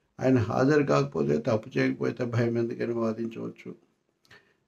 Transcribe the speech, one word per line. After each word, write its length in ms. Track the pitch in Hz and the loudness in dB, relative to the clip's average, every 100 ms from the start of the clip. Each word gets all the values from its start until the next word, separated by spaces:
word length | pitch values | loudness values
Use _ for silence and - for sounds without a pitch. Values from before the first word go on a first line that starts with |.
| _ - | _ -2
ఆయన 180 | 131 131 | 2 4
హాజరు 460 | 110 127 131 151 | 2 2 4 4
కాకపోతే, 540 | 143 143 143 160 147 151 | 4 2 0 -2 0 0
తప్పు 400 | - 110 - 135 | 0 -2 -2 -2
చేయకపోతే 480 | 131 131 131 117 120 | -2 0 -4 -4 -2
భయం 320 | 117 120 117 | 0 0 0
ఎందుకని 360 | 117 123 120 | -2 -2 -4
వాదించవచ్చు. 840 | 117 113 110 113 117 113 - - - _ _ _ _ _ - _ _ | -2 -2 -2 -6 -8 -12 -12 -18 -18 _ _ _ _ _ -20 _ _